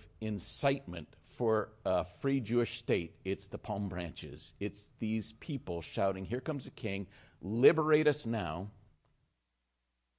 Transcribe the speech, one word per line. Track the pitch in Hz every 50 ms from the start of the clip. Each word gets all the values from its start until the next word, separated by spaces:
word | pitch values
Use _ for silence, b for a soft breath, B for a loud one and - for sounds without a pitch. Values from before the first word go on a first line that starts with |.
| - - - -
incitement | 110 110 107 98 - - - - - 139 139 139 - - 87 87 76 - - - _ - - -
for | 123 113 110 107 101 - - - -
a | 98 92 90 82 - - -
free | - 139 139 139
Jewish | 117 101 117 120 117 - - -
state, | - - 117 95 85 82 - - -
it's | 92 98 - - -
the | - 90
palm | - - 107 104 101 95
branches. | 95 90 87 82 80 - 82 73 62 - - - - -
It's | 98 104 - - - - - _
these | 113 107 110 110 101 -
people | - - - - 147 135 - - 87 85
shouting, | 82 - - - 98 98 95 92 95
"Here | - 117 127
comes | - - 147 139 135
the | -
king, | - - - 104 98 98 98 B B B B B B B
liberate | - 92 110 117 131 147 170 156 151 156 156 156 151 147
us | 143 151 -
now." | 113 117 110 92 80 78 85 98 104 - - - - - _ _ _ _ _ _ _ _ _ _ _ _ _ _ _ _ _ _ _ _ _ _ _ _